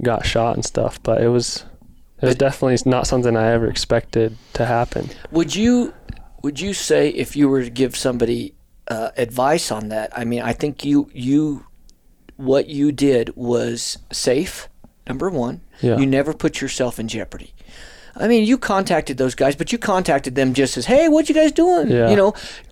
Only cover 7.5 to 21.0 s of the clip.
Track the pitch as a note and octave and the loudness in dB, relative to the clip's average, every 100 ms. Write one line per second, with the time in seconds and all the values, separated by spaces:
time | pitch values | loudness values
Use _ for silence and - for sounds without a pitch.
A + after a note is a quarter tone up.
7.5 | C3+ A#2+ A#2+ B2+ - C3 A#2+ A#2 A#2+ A2+ | 2 -2 -2 -2 0 -2 0 0 -2 -6
8.5 | - _ _ - A2+ A#2 - A#2 B2 C3+ | -14 _ _ -10 -6 -6 -4 -4 0 2
9.5 | E3 - G#2+ G#2+ A2 A2 - A#2 A#2+ A#2 | 2 -2 -6 -6 -6 -6 -6 -6 -4 -4
10.5 | - D3+ C3+ C#3+ C#3+ - D3 B2+ C#3+ D3+ | -4 -4 -4 0 0 0 -6 0 0 0
11.5 | C#3 - - - _ _ _ _ - C3 | -6 -14 -20 -20 _ _ _ _ -8 0
12.5 | C#3 - C#3+ D3 C3 C#3+ B2 A2+ - A#2+ | 0 0 0 0 2 2 2 0 -6 -2
13.5 | A#2+ A#2 A#2+ - - - - - B2+ F#3 | 0 -2 -6 -8 -10 -12 -4 0 0 -2
14.5 | - - - - _ - C3 F3+ D#3+ A#2+ | -8 -18 -20 -20 _ -10 -6 -4 -4 -4
15.5 | E3+ - - B2 A#2 C3+ C3+ C#3+ D3 D#3 | -8 -16 -4 0 2 2 2 0 -2 -4
16.5 | - C3+ - B2 - A2 A2 G2 - - | -4 -6 -4 -4 -4 -8 -8 -10 -12 -18
17.5 | - - - - - - - G#3+ A#3 G#3+ | -20 -20 -20 -20 -20 -18 -4 2 4 4
18.5 | C4 - G3 F#3+ E3 D3+ C3 B2+ - C3+ | 2 2 0 2 0 0 -2 -2 2 0
19.5 | C#3+ E3 A#3 - F#3 F3+ C#3+ C3+ B2+ C3 | 0 -4 -4 0 0 2 0 0 0 0
20.5 | B2+ C3 - A#2+ C4 | 2 0 0 2 4